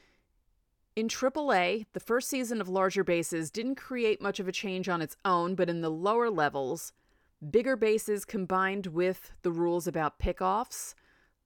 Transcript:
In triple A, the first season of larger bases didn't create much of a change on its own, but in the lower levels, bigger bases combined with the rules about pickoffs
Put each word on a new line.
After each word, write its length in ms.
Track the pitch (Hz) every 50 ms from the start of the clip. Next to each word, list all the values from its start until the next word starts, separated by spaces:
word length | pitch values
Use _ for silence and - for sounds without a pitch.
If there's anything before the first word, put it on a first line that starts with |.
| _ _ _ _ _ _ _ _ _ _ _ _ _ _ _ _ _ _ _
In 120 | 214 220 226
triple 460 | - - 254 262 269 311 294 277 226
A, 320 | 185 175 180 196 226 214 - -
the 60 | 185
first 280 | - - 226 254 - -
season 320 | 294 262 254 220 240 220
of 80 | 196 180
larger 360 | 185 190 190 190 180 196 180
bases 480 | - 175 170 165 - 180 165 165 151
didn't 240 | - 220 240 262 269
create 440 | - - - 262 247 233 214 208 -
much 200 | - 202 196 -
of 80 | 190 185
a 40 |
change 380 | 180 - - 196 185 185 180 190
on 100 | 180 170
its 160 | 160 147 - - -
own, 300 | 196 180 175 170 175 190
but 160 | 180 180 170
in 120 | 170 170
the 100 | 165 160
lower 360 | 156 160 175 202 220 233 240 233
levels, 640 | 208 160 147 143 135 139 135 127 170 165 - - - _ _ _ _ _ _ _ _ _ 151 147
bigger 240 | 139 226 220 262 262
bases 500 | 214 220 214 214 220 - - 208 202 -
combined 640 | - - 208 185 165 185 185 190 190 196 202 190 185
with 440 | 156 170 180 185 185 - - - - - -
the 80 | 175
rules 340 | 170 165 175 170 170 175 160
about 320 | 175 - 170 156 147 - -
pickoffs 800 | - 202 175 - 185 185 190 214 240 - - - - - - - _ _ _ _ _ _ _ _ _